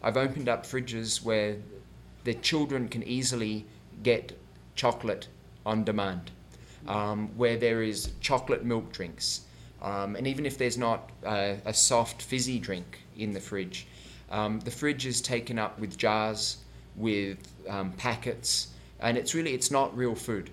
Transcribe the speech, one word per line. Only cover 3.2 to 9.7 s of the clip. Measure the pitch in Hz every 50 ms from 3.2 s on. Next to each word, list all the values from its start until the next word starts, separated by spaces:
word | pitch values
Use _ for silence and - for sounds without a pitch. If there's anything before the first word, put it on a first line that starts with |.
| 127 117 127 120 113 107 107 107 - - - - - - - - 104
get | 120 117 - - - - - - - - - - - -
chocolate | - - 120 117 - - 113 101 - - - - - - - - - -
on | 107 110 110 110
demand, | 110 107 104 101 98 92 87 82 - - - - - - - - - - - - -
um, | 98 104 104 104 107 104 107 104 104
where | 110 120 117 117
there | 110 120 117 117 113 113
is | 110 104 95 - - - -
chocolate | - - 139 127 - - 131 - 117
milk | 120 120 113 110 -
drinks. | - - 92 85 85 - - - - - - - - - - -